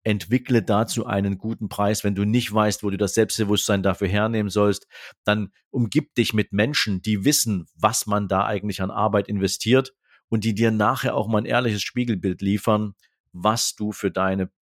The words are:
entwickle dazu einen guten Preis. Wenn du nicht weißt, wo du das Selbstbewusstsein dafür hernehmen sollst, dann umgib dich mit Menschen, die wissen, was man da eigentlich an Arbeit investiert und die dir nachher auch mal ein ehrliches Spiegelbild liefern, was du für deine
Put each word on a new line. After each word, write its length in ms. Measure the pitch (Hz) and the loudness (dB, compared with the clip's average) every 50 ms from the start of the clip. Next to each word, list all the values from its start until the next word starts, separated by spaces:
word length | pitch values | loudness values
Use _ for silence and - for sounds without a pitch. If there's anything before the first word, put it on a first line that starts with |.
| - | -2
entwickle 600 | 113 104 101 - 92 120 127 123 - 120 117 95 | -2 -2 -2 0 0 0 0 2 4 2 2 4
dazu 420 | - 104 104 113 - - 117 104 | 4 2 2 2 0 -2 -6 -4
einen 320 | - 107 98 101 98 98 95 | -2 -2 0 0 0 -2 -2
guten 320 | - 110 113 - 110 95 | -4 -8 -6 -6 -8 -8
Preis. 340 | - - 104 101 107 - - | -4 0 0 0 0 0 0
Wenn 120 | 101 101 | -2 0
du 100 | 98 101 | 0 0
nicht 260 | 104 113 123 117 - | 2 2 0 0 0
weißt, 300 | 104 110 107 107 101 - | 0 2 2 2 0 -2
wo 80 | - 101 | -4 -4
du 80 | 98 92 | -2 0
das 160 | 101 95 - | -2 0 2
Selbstbewusstsein 680 | 113 110 - - - 110 98 104 98 - - 104 98 92 | 0 0 0 0 -2 0 2 2 0 2 0 0 2 2
dafür 240 | 98 90 - 101 92 | 0 0 0 0 0
hernehmen 420 | 101 104 107 110 117 110 104 101 | 0 0 0 0 0 -2 -2 0
sollst, 380 | 92 104 104 104 98 - _ _ - - - - - _ - | 2 2 2 2 2 0 _ _ -20 -20 -20 -20 -18 _ -2
dann 260 | 107 104 107 104 95 _ _ _ _ | 0 0 0 -2 -8 _ _ _ _
umgib 460 | - 127 117 98 - 151 - _ - | -2 -2 -2 0 0 -2 -2 _ -2
dich 180 | 131 110 - - | 0 0 0 2
mit 200 | 107 101 - 98 | 0 -2 0 0
Menschen, 500 | 101 107 135 151 - - 110 98 90 - | 0 0 0 0 -2 -2 -2 -2 -4 -2
die 200 | 110 107 101 98 | -2 -2 2 2
wissen, 440 | 143 143 - - 113 104 90 78 - _ | 2 2 2 0 0 -2 -4 -4 -8 _
was 320 | - - 107 110 - - 107 | 0 0 0 0 0 -4 -2
man 200 | 104 104 104 92 | -2 -2 0 0
da 180 | 95 95 101 | 0 0 0
eigentlich 360 | 110 107 95 98 104 92 - | 0 -2 -4 -4 -6 -4 -4
an 80 | 95 98 | -4 -6
Arbeit 380 | - 107 104 107 101 104 98 - | -2 0 0 2 2 0 0 0
investiert 640 | 107 98 95 95 - - - 110 123 131 131 - _ _ _ _ _ _ _ - | -2 0 0 0 -2 -2 0 4 4 4 4 2 _ _ _ _ _ _ _ -4
und 160 | 113 110 98 | -2 0 0
die 120 | 113 104 | 0 0
dir 160 | 98 117 113 | 2 2 2
nachher 420 | 110 107 104 107 131 123 - 127 - | 4 4 2 2 2 0 -2 -2 -2
auch 140 | 135 107 110 | -2 -2 0
mal 100 | 110 104 | 0 0
ein 80 | 113 | 0
ehrliches 380 | - 120 120 127 117 104 101 - | 0 -2 0 0 0 -2 -2 -4
Spiegelbild 580 | - - 123 123 120 110 90 - 95 90 - | -6 -4 -4 -2 -2 -2 -2 0 -2 -2 0
liefern, 540 | 98 98 101 101 - 120 107 104 107 104 - _ _ _ _ _ _ _ | 0 0 0 0 2 2 2 2 0 -2 -8 _ _ _ _ _ _ _
was 440 | - 90 87 107 113 117 - - - | -12 -2 0 0 0 2 -2 -4 -4
du 160 | - 104 107 | -4 -6 -6
für 180 | 101 - - 98 | -4 -2 -4 -2
deine 400 | - 92 95 95 95 98 95 92 _ _ | 0 0 0 0 0 0 -2 -4 _ _